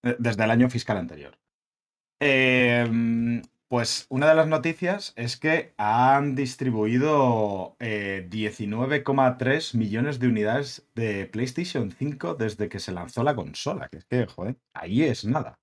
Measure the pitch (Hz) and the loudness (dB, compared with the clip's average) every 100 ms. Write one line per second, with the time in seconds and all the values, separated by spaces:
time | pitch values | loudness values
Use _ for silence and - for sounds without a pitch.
0 | 123 120 120 104 110 117 123 123 - 104 | -2 0 -2 2 2 4 4 2 -4 -4
1 | 82 73 69 _ _ _ _ _ _ _ | -6 -12 -20 _ _ _ _ _ _ _
2 | _ _ 147 135 131 127 123 120 120 113 | _ _ 2 4 6 6 6 4 2 2
3 | 117 117 117 117 - _ _ 120 113 - | 2 0 0 -2 -6 _ _ -2 -2 -4
4 | - 131 151 160 156 156 165 160 180 202 | -4 2 4 6 4 2 0 -2 -2 -2
5 | - - 120 - 156 160 - - 104 113 | -6 -8 -8 -2 0 0 -2 -4 0 4
6 | 127 139 143 131 131 - 127 110 107 120 | 6 4 2 -2 -4 -4 -2 0 2 2
7 | 151 147 131 113 107 98 92 _ 120 107 | 4 4 4 4 0 -2 -8 _ -6 -4
8 | 101 95 87 107 107 - 101 110 127 147 | -4 -8 -8 -4 -6 -4 -6 -2 -2 -2
9 | 143 123 131 127 127 147 160 117 104 110 | 0 2 2 2 0 0 0 -2 -2 0
10 | 139 131 123 110 104 127 139 - _ - | -2 0 0 2 0 0 -4 -12 _ -6
11 | 113 101 95 107 127 127 180 143 104 - | -4 -4 -6 -6 -6 -4 -6 -4 -6 -4
12 | 143 143 175 160 110 104 104 98 - 90 | -6 -4 -8 -4 -4 -4 -6 -6 -8 -8
13 | 87 - 135 131 73 - - - - 78 | -8 -2 0 0 -6 -8 -8 -8 -10 -16
14 | - 123 117 - 95 131 _ - 85 110 | -4 -2 -2 -6 -8 -10 _ -14 -4 0
15 | 156 110 104 147 - - | 0 0 -2 -2 -4 -14